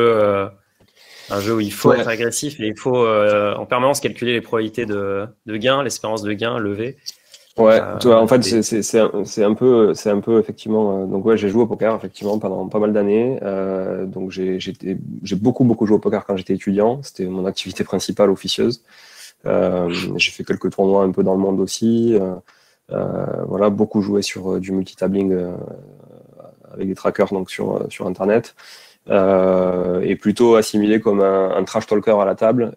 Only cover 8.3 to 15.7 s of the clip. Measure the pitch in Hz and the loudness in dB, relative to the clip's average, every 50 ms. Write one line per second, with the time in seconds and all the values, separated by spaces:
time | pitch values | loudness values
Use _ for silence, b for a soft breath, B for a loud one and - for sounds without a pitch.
8.3 | 127 123 107 - 117 113 104 - 120 107 98 - - 113 107 - - 101 95 - | 4 4 4 2 2 0 0 0 -2 -4 -2 0 2 2 2 2 0 -4 -6 -4
9.3 | - 113 101 104 107 - 123 127 123 117 110 95 80 - - 107 104 101 98 117 | -2 0 0 2 2 2 4 4 6 6 4 4 2 0 -2 0 0 0 0 2
10.3 | 113 110 104 - 101 - - 110 107 107 107 101 98 95 95 95 98 98 92 110 | 2 2 2 0 -4 -10 -6 -2 -2 0 0 0 -2 -2 -4 -4 -4 -2 2 2
11.3 | 113 101 104 98 95 117 120 107 104 - 101 110 110 98 - 90 - - 104 101 | 2 2 2 0 2 2 0 0 0 -2 -2 -2 -2 -2 -6 -10 -12 -8 -4 -4
12.3 | 104 107 104 98 95 92 92 90 - 107 104 107 104 104 101 101 104 110 120 127 | -4 -2 -4 -4 -4 -6 -6 -4 -2 0 0 0 2 2 2 2 2 2 2 0
13.3 | 135 - - 101 98 98 95 95 95 95 95 98 95 92 95 95 95 92 95 92 | -2 -4 -6 -6 -4 -4 -4 -4 -4 -4 -4 -4 -6 -6 -8 -8 -8 -8 -10 -8
14.3 | 92 95 92 95 92 92 - 98 - - - 92 95 - - - - - - 101 | -6 -4 -4 -2 -4 -4 -6 -8 -10 -8 -8 -8 -6 -6 -8 -12 -14 -12 -8 -6
15.3 | 101 92 107 127 120 - 135 120 | -4 0 0 0 2 4 2 2